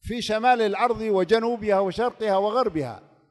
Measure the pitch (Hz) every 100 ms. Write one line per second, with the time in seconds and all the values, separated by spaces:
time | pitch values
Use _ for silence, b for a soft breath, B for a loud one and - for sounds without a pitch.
0 | - 240 208 214 240 247 220 196 233 220
1 | 220 196 180 226 226 233 208 190 196 175
2 | 240 - 220 190 208 226 247 160 131 104
3 | - _ _